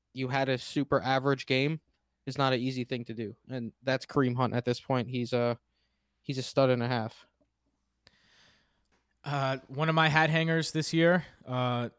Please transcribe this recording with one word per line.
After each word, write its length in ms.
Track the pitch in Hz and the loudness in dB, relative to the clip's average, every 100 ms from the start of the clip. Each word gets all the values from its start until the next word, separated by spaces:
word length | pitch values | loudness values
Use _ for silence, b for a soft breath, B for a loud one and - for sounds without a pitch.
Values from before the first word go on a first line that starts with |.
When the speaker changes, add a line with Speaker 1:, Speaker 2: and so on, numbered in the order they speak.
| _ | _
Speaker 1:
you 140 | 131 127 | -8 -2
had 220 | 135 135 | 0 0
a 80 | 127 | -2
super 440 | - 147 135 139 | -2 -4 0 0
average 440 | 120 135 139 131 | 2 2 2 0
game 340 | - 131 143 160 _ _ _ _ | 0 0 0 -2 _ _ _ _
is 120 | - 131 | -8 -2
not 140 | 135 | 0
an 80 | 127 | 0
easy 240 | 131 127 | -2 -4
thing 220 | 120 123 | -6 -6
to 80 | 120 | -8
do. 200 | 113 104 117 - | -8 -10 -12 -12
And 220 | 127 113 - | -10 -10 -6
that's 220 | 131 131 | -4 -4
Kareem 300 | - 143 127 | -2 0 2
Hunt 180 | 120 123 | 2 0
at 120 | 120 | 0
this 160 | 123 123 | -2 -4
point. 260 | - 127 120 | -2 -4 -2
He's 240 | 127 120 | -6 -2
a, 260 | 123 120 117 _ _ _ _ _ _ | 0 0 -4 _ _ _ _ _ _
he's 140 | - 131 | -8 -8
a 60 | |
stud 260 | - 143 131 | -2 2 2
and 140 | 123 | 2
a 40 | 120 | 0
half. 380 | 120 107 - _ _ _ _ _ _ _ _ b b b b b b b b _ _ _ _ | -2 -4 -10 _ _ _ _ _ _ _ _ b b b b b b b b _ _ _ _
Speaker 2:
Uh, 340 | 143 143 135 135 - | -8 -4 -2 -4 -8
one 200 | 131 160 | -2 2
of 60 | |
my 140 | 160 160 | 4 4
hat 200 | 156 160 | 6 4
hangers 420 | 160 165 165 151 | 2 2 0 0
this 220 | 156 147 | -2 0
year. 300 | 165 165 175 B B 127 | 4 4 4 B B -8
Uh, 420 | 127 123 120 117 | -4 -2 -2 -4